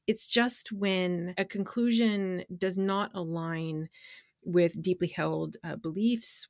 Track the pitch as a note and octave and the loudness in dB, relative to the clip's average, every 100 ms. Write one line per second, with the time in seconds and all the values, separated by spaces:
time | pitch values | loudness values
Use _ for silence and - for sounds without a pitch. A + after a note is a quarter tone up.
0 | - A3 - A#3 A#3+ - - G3+ G3+ F#3 | -2 -2 2 2 2 0 -6 -2 0 2
1 | F3+ F3 F3 F#3 F#3+ G3 G3 A#3+ A#3+ A3+ | 2 0 -2 -4 -4 -4 -4 0 2 4
2 | A3+ G3+ F#3+ F3+ - F3+ F#3+ F#3+ G3 G3 | 4 2 0 -4 -6 -4 -2 0 2 2
3 | - F#3+ E3 E3 E3 D#3+ D#3+ D#3 D#3+ - | -2 -4 -4 -2 -2 -2 -4 -4 -6 -12
4 | - - - _ - F3 E3+ E3 F3+ F3+ | -20 -20 -20 _ 2 4 4 2 0 0
5 | F3 - D#3+ D#3+ D#3+ - E3+ D3 E3 F3+ | 0 0 -2 0 -4 -6 -8 -6 -6 0
6 | A3+ A3+ - - | 2 2 0 -2